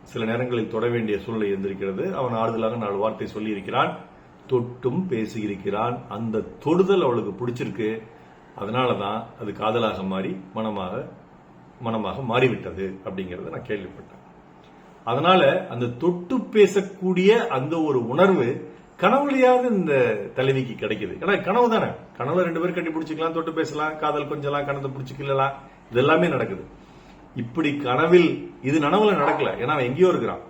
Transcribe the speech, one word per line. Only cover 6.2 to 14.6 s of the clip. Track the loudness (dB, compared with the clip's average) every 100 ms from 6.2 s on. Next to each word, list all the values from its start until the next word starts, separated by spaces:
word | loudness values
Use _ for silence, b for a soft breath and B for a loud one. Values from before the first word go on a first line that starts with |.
| -4 -4
தொடுதல் | -6 -6 0 2 4 4
அவளுக்கு | 2 0 -2
பிடிச்சிருக்கு. | -6 -6 -6 -8 -4 -4 -4 -10 B B B -20 -10
அதனாலதான் | -4 0 0 0 -2 -6 -8 -10
அது | -10
காதலாக | -2 0 2 0 -2
மாறி | -4 -4 -4 -6 -10
மனமாக, | -6 -4 -4 -6 -6 -10 -16 -20 -20 -20 -20 -20 -10
மனமாக | -4 -2 -4 -4
மாறிவிட்டது | -2 2 2 0 -8 -8 -8 -8 -12
அப்படிங்கறத | -10 -10 -10 -10
நான் | -12
கேள்விப்பட்டேன். | -8 -8 -8 -16 -20 -20 -20 -20 -20 -20